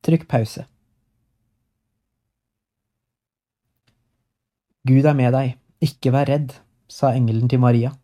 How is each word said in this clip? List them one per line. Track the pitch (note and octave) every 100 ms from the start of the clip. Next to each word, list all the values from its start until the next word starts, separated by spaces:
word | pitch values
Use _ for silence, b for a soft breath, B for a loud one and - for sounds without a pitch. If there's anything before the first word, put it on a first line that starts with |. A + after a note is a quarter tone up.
| -
Trykk | D#3+ -
pause. | B2+ A2 - B2+ _ _ _ _ _ _ _ _ _ _ _ _ _ _ _ _ _ _ _ _ _ _ _ _ _ _ _ _ _ _ _ _ _ _ _ _ _ _ _ _ _ B2+
«Gud | C3 D3
er | C#3+
med | B2
deg, | C3 C3 B2+ _ _
ikke | D#3 - C3
vær | C3+ C#3
redd», | C#3+ C3+ - _ _ _
sa | - C3+ B2
engelen | A#2+ A2+ B2
til | B2+
Maria. | B2 A#2+ A#2+ -